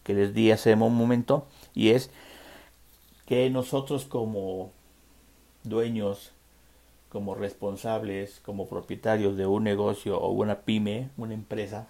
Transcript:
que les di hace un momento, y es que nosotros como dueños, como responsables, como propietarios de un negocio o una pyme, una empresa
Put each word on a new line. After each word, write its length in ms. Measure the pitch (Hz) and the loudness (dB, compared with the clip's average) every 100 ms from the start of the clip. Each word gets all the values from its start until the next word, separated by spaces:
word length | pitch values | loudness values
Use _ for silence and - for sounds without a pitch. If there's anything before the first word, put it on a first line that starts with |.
que 140 | - 101 | 0 0
les 180 | 101 | 2
di 160 | 110 110 | 4 4
hace 240 | 110 113 | 6 6
un 220 | 110 113 117 | 6 6 4
momento, 500 | 117 120 117 151 - - - - | 2 2 2 0 -2 -20 -10 2
y 140 | 110 | 4
es 200 | 123 127 - - - - - - _ - _ _ _ - | 4 2 -16 -20 -20 -20 -20 -20 _ -20 _ _ _ -2
que 200 | 123 127 | 2 2
nosotros 540 | 131 127 139 135 143 - | 0 -2 -4 -2 -6 -4
como 680 | 131 110 104 95 92 92 - _ _ _ - _ _ _ _ | -4 -4 -4 -6 -8 -10 -16 _ _ _ -20 _ _ _ _
dueños, 680 | 110 110 117 113 101 101 - _ _ _ _ _ _ _ _ | -4 -2 0 -2 -4 -6 -14 _ _ _ _ _ _ _ _
como 260 | 107 101 98 | -10 -8 -6
responsables, 1040 | 101 - 101 101 113 110 104 98 101 - | -8 -6 -8 -6 -4 -4 -4 -6 -8 -12
como 240 | - 98 95 | -12 -10 -8
propietarios 720 | 95 - - 113 110 101 98 | -8 -8 -4 0 2 2 0
de 80 | 95 | 0
un 180 | 101 | 2
negocio 560 | 110 101 104 101 104 92 | 2 0 0 -2 -4 -2
o 120 | 92 | -2
una 300 | 101 107 101 | 0 0 -2
pyme, 480 | - 110 104 107 131 - | -2 0 0 -4 -8 -10
una 200 | 113 110 | -10 -10
empresa 500 | 104 107 101 107 | -8 -8 -6 -10